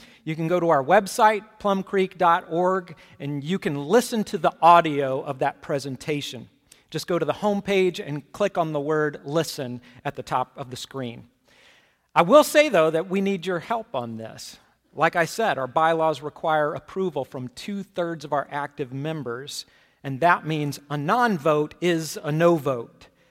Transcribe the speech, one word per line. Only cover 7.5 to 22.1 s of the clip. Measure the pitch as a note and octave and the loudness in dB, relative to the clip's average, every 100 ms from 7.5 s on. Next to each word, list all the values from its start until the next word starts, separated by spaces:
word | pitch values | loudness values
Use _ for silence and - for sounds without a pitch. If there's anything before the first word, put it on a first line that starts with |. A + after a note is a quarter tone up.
| G3+ G3 G3 F#3 F3+ | 0 0 2 2 0
and | - D3 - | -6 -8 -8
click | - G3+ F#3 | -2 -2 0
on | D#3+ | -2
the | D3+ | -2
word | C#3+ D#3 D3+ C#3+ | 0 0 0 -4
listen | C#3+ D#3 D#3 - B2 B2 - - | -4 -2 -2 -4 -8 -10 -14 -12
at | C#3+ - | -10 -8
the | |
top | - C3 B2+ - | -4 -2 -2 -8
of | B2+ | -14
the | B2 | -14
screen. | - C3+ B2 A#2+ - _ _ _ _ _ _ _ _ | -12 -10 -10 -10 -18 _ _ _ _ _ _ _ _
I | D3+ | 2
will | E3+ C#4+ | 6 8
say, | C#4+ D#4 D4+ | 8 4 4
though, | F#3+ D#3+ | 4 4
that | D#3+ F3+ | 2 -2
we | F#3+ | -2
need | G3 G3 E3+ | 0 -2 -4
your | F3 | -6
help | - A#3 A3 C3+ | -4 -6 -4 -6
on | A#2+ A2+ | -6 -8
this. | A2 - - - _ _ _ - | -12 -14 -18 -20 _ _ _ 0
Like | D#3+ F3 | 0 2
I | |
said, | D#3+ - A3 C3 | -2 0 -2 -2
our | C3 | -2
bylaws | D#3+ D#3+ E3 D#3+ C#3 | 2 2 2 0 -2
require | D3 - E3 D#3 D3 | -6 -6 0 0 0
approval | E3+ - F#3+ F#3 D3 | -4 -8 -6 -4 -4
from | C3 C3+ B2+ | -6 -8 -12
two-thirds | - - G3+ F#3+ - E3+ E3 | -12 -10 -10 -8 -6 -4 -6
of | D3 | -4
our | D3 - | -4 -2
active | C#3+ D3 - C3 | -6 -8 -8 -8
members, | C3+ D3+ D#3+ B2 A#2 C#3+ - - _ _ _ | -6 -6 -6 -8 -10 -10 -14 -14 _ _ _
and | C#3 C3 | -10 0
that | E3+ F3+ D#3 | 2 2 0
means | D#3+ D3 C#3 - | -4 -4 -6 -8
a | D3 | -6
non-vote | D3 A#3 A#3+ F3+ D3+ D3+ D3+ - | -2 0 2 0 2 0 0 -2
is | F3 E3 D#3 | -2 0 -2